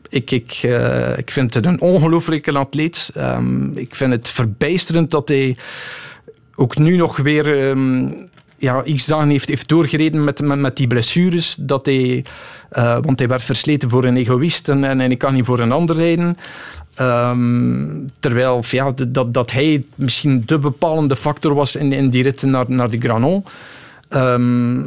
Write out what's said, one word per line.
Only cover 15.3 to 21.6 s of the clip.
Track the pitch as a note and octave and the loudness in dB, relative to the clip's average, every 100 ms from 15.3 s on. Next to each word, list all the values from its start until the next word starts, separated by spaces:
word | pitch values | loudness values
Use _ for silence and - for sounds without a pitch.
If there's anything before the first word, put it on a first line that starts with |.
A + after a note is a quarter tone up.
niet | C3 A#2+ | 0 2
voor | B2 | 2
een | A#2 | 2
ander | C#3 E3+ D#3+ | 2 2 2
rijden. | E3+ E3 F3 E3+ - - - - - | 2 2 0 -2 -8 -18 -18 -20 -18
Ehm, | - B2+ A#2+ A#2+ B2 A#2+ A#2+ B2 B2 D3 D3+ C3+ - | -2 0 2 2 0 0 2 0 -2 -4 -8 -12 -6
terwijl, | C#3 A#2+ B2+ B2 A#2 | -2 2 2 0 0
ja, | B2+ C#3 | -2 0
d-, | C3 B2+ | -2 -2
dat, | B2+ A#2+ | 0 0
dat | B2 A#2 | 0 0
hij | A#2 D#3 D3+ - - | 0 2 2 -2 -4
misschien | C3+ - D3 C3 A2 | -2 0 2 0 2
de | D#3+ | 0
bepalende | C#3+ B2+ E3+ D#3+ D3 C3+ | 0 0 0 0 0 0
factor | D3+ D3 D#3 | -2 -2 0
was | C#3+ | 0